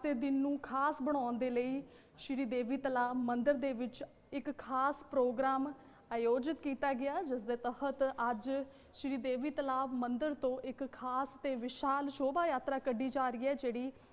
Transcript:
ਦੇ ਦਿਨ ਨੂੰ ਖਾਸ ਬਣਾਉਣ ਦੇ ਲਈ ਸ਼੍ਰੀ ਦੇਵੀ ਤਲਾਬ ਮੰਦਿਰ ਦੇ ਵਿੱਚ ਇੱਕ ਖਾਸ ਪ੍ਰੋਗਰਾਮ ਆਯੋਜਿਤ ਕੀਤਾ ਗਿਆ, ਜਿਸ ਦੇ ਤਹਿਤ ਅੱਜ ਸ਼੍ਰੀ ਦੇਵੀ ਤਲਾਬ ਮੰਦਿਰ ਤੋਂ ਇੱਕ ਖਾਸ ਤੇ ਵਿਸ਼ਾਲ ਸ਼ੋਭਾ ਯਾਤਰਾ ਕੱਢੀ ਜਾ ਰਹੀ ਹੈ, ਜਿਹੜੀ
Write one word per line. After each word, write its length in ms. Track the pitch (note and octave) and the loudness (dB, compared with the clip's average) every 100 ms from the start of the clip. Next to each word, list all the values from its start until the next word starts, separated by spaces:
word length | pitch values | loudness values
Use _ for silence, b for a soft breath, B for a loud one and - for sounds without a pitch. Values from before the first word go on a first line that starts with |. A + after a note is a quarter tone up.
ਦੇ 100 | D4+ C4 | 0 0
ਦਿਨ 180 | C#4 C4+ | 2 2
ਨੂੰ 220 | C#4 C#4+ | 2 0
ਖਾਸ 400 | - C4 C#4+ D4 | -2 0 2 2
ਬਣਾਉਣ 360 | C4 C#4+ A#3+ A#3+ | 0 0 0 0
ਦੇ 120 | B3+ | 0
ਲਈ 320 | A#3+ B3 C4+ C#4 B B - | 0 0 -2 -6 B B -14
ਸ਼੍ਰੀ 280 | - C4 C4 | -6 -2 0
ਦੇਵੀ 300 | B3 A#3 C4+ | 0 0 0
ਤਲਾਬ 360 | C4+ B3+ B3 B3+ | 0 2 2 0
ਮੰਦਿਰ 300 | A#3+ A#3+ A#3+ C#4+ | 0 2 4 4
ਦੇ 180 | C#4 | 2
ਵਿੱਚ 300 | A#3 B3 - - - - | -2 -4 -6 -14 -14 -8
ਇੱਕ 180 | C#4 D4 - | -6 -4 -8
ਖਾਸ 460 | - C4 C4+ C#4+ - | -2 2 2 0 -2
ਪ੍ਰੋਗਰਾਮ 640 | C4+ B3 A#3+ C4+ C4+ C#4+ C#4+ B B B | 2 4 4 2 2 0 -6 B B B
ਆਯੋਜਿਤ 480 | A#3 A#3 B3 C4 - | 0 4 4 2 -2
ਕੀਤਾ 320 | D4 C4 C#4 | -2 0 0
ਗਿਆ, 280 | B3+ C#4 D#4 | 0 0 0
ਜਿਸ 200 | E4 B3 | 0 -2
ਦੇ 140 | G#3+ A#3+ | -2 -2
ਤਹਿਤ 460 | A#3+ B3 C#4 C4+ C4+ C4+ | -2 -2 -2 0 0 2
ਅੱਜ 280 | A#3 A#3 B3 C4+ C4+ B B | 0 0 0 -2 -2 B B
ਸ਼੍ਰੀ 240 | - C#4 C4+ | -8 -4 -2
ਦੇਵੀ 320 | C4 B3+ D4 | 0 0 -2
ਤਲਾਬ 420 | D4 C#4 C4 C4+ B3+ | -2 0 0 0 0
ਮੰਦਿਰ 380 | A#3+ A#3+ D4+ D4 | 0 0 0 0
ਤੋਂ 220 | C4 C4 | 0 -2
ਇੱਕ 200 | C4 - C4+ | -4 -6 -8
ਖਾਸ 380 | - B3+ B3+ C4+ - | -6 -2 -2 -2 -2
ਤੇ 120 | C#4 B3+ | -2 -2
ਵਿਸ਼ਾਲ 520 | B3 - C#4 C#4 C#4 | -4 -2 0 2 0
ਸ਼ੋਭਾ 340 | C4 C4+ D4+ E4+ | 0 0 2 2
ਯਾਤਰਾ 320 | C4 B3+ C4+ | 2 0 -2
ਕੱਢੀ 300 | C#4 A3+ C4 | 0 0 0
ਜਾ 200 | C4+ B3+ | 0 0
ਰਹੀ 180 | A#3 C4 | 0 0
ਹੈ, 60 | |
ਜਿਹੜੀ 380 | C#4+ B3+ A#3 C4 - B | 0 -2 -2 -4 -8 B